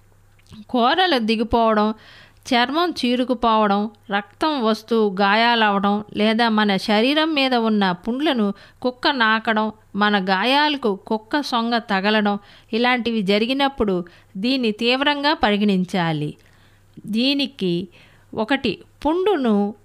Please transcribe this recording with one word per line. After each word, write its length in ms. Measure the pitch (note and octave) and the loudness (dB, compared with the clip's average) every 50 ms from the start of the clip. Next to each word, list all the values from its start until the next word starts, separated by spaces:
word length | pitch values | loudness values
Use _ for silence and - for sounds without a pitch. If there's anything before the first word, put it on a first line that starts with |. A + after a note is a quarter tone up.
| _ _ _ _ _ _ _ _ _ - - A3 G#3 - | _ _ _ _ _ _ _ _ _ -20 -20 -20 -10 -4
కోరలు 500 | - B3 A3+ B3 D#4+ E4+ F#4+ F4+ D4+ B3 | -2 0 2 2 2 2 2 2 2 0
దిగిపోవడం, 760 | A3 G#3+ A3+ G#3+ A#3 A3+ - A#3 A3+ A3+ A3 G#3+ G#3 G#3+ G#3+ - - - - - - - _ _ - | 0 0 0 -2 -2 0 0 2 2 2 2 2 2 0 -2 -6 -12 -20 -20 -20 -20 -20 _ _ -6
చర్మం 460 | - C4 A#3 A#3+ B3 C#4 E4 F4 F4 | -2 0 0 0 0 0 -2 -2 -2
చీరుకుపోవడం, 1000 | - - - A#3+ B3 B3 B3+ B3 B3 A#3 - A3+ A3 A3 G#3+ G3+ G3+ G3+ G#3 A3+ - - _ - | -2 -2 -2 0 0 0 0 -2 -2 0 2 2 2 4 2 2 2 0 -2 -4 -6 -12 _ -6
రక్తం 540 | G3 G3+ G3+ - - - E4 D#4 D4+ C#4 A3+ | -6 -6 -6 -6 -8 -4 -4 -2 -2 0 0
వస్తూ 520 | A3 A3 A3 - - A#3 A3+ G#3+ G#3 F#3 F#3+ | 0 0 -2 -2 -2 0 0 0 0 0 0
గాయాలవడం 840 | G3+ G3 G3+ A3 A#3 A#3+ A#3+ A#3 A3 G#3 G3+ G3+ G3 G3+ G3+ G#3 - - - | 0 2 2 2 2 2 2 2 2 2 2 2 0 0 0 -2 -4 -6 -4
లేదా 340 | G3+ G#3 A3 A3 A3 A#3+ A3+ | 0 0 2 2 2 0 2
మన 280 | G#3+ G#3+ G#3+ G#3 G3 | 2 2 2 2 0
శరీరం 580 | F#3+ - - G#3 G#3+ A3+ C4 D4 D#4 D#4 E4 D#4 | 0 0 0 2 2 2 2 2 2 0 0 0
మీద 200 | C#4 C4+ C4 C4 | 0 0 2 0
ఉన్న 380 | A#3 A3+ A3+ A3 G#3 G3 F#3 | 0 0 2 2 2 2 0
పుండ్లను 640 | F3 - - A3+ A#3+ C4 D4+ E4+ C4+ A#3 G#3 G3+ G3 - - - - - | -2 -2 -4 -6 -4 -2 -2 -2 0 0 0 -2 -4 -6 -12 -20 -12 -6
కుక్క 260 | - B3+ B3 - - D#4+ | -6 -6 -4 -4 -2 -2
నాకడం, 640 | C#4+ B3+ A3+ A3 A3 A3 A3 A#3 A3 A3 G#3+ G#3+ - - - _ - | 0 0 2 2 0 0 0 -2 -2 0 -2 -4 -6 -10 -16 _ -4
మన 280 | G3 G#3 G#3 G#3 G3+ F#3 | -2 0 2 2 0 0
గాయాలకు 720 | G3 F#3+ F#3 G#3 B3 C4+ C#4+ D4+ D4+ D4 C#4 C4+ A3 F#3+ G3 - | 0 0 0 2 2 2 2 2 0 0 -2 -2 -4 -4 -4 -4
కుక్క 340 | - A3 A3 - - - D4 | -6 -6 -6 -4 -4 -4 -4
సొంగ 380 | C#4 - C4 A#3 A3+ A#3 A#3+ A3+ | -2 -2 -2 -2 -2 0 -2 -2
తగలడం 600 | A3+ - G3+ F#3+ F#3 G#3+ G#3+ A3 G#3 G#3 G3+ G3+ - - - - - - | -2 -2 -4 -2 0 0 0 2 2 0 -2 -4 -6 -14 -20 -20 -12 -6
ఇలాంటివి 500 | - A3 A#3+ B3 B3+ B3 G#3+ A#3 A3+ A3+ | -2 0 0 0 0 0 -2 -2 -2 -2
జరిగినప్పుడు 840 | G3 F#3 G3+ G#3 A3+ A#3 C4+ C#4 C#4 C4+ C4+ - A#3 G#3 F#3 F3 F3 - - - - _ - | 0 0 0 0 0 0 0 0 -2 -2 0 -2 -2 0 0 -2 -4 -6 -12 -20 -20 _ -10
దీన్ని 360 | F#3+ G3 B3 C4+ C4+ A#3+ A3 | -4 -2 -2 0 0 0 -2
తీవ్రంగా 600 | G#3 G#3+ A#3 A#3+ B3+ C4 C#4 D4 D4 C#4+ C#4 D4 | -2 -2 0 0 0 0 0 0 0 0 0 0
పరిగణించాలి. 1000 | D#4+ D#4 - G#3+ G#3 G3+ G#3+ G#3 G3 F#3 F3+ - - F#3+ E3+ E3 D#3+ D3 D3 D3+ - - _ - - _ _ _ _ _ _ _ - - - | 0 2 2 0 2 2 2 2 2 2 0 -2 -2 -2 0 0 -2 -2 -4 -6 -8 -12 _ -20 -20 _ _ _ _ _ _ _ -20 -16 -10
దీనికి 840 | - G3+ A3+ B3 C4+ C#4+ C#4 C#4 A#3 - - F#3+ F3+ E3+ E3+ G3 - - - - - - - _ _ - | -6 -2 0 0 0 0 0 -2 -4 -6 -4 -2 -2 -2 -2 -4 -8 -14 -20 -20 -20 -20 -20 _ _ -6
ఒకటి, 440 | - G#3+ A3 C#4 C4+ C#4 A3 - - - - _ - - | -6 -2 -2 -2 -2 -2 -4 -6 -6 -10 -20 _ -6 -2
పుండును 680 | C#4+ D#4+ F4+ F#4 G#4+ G4 D4 C4 A#3 G#3 G3+ G3+ G3+ - - _ | -2 0 0 0 0 0 0 2 0 2 0 0 -2 -6 -10 _